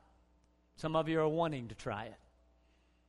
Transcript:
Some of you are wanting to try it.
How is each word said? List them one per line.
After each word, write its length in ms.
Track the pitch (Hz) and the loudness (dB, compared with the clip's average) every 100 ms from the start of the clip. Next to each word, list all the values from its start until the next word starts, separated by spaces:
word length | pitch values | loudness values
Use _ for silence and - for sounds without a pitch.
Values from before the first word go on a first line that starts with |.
| _ _ _ _ _ _ _ - | _ _ _ _ _ _ _ -6
Some 200 | 160 160 | 0 2
of 140 | 156 | 4
you 100 | 160 | 4
are 80 | 156 | 4
wanting 400 | 160 170 143 117 | 2 0 -2 -6
to 60 | |
try 320 | 110 131 104 113 | -8 -6 -4 -6
it. 100 | - _ _ _ _ _ _ _ _ | -12 _ _ _ _ _ _ _ _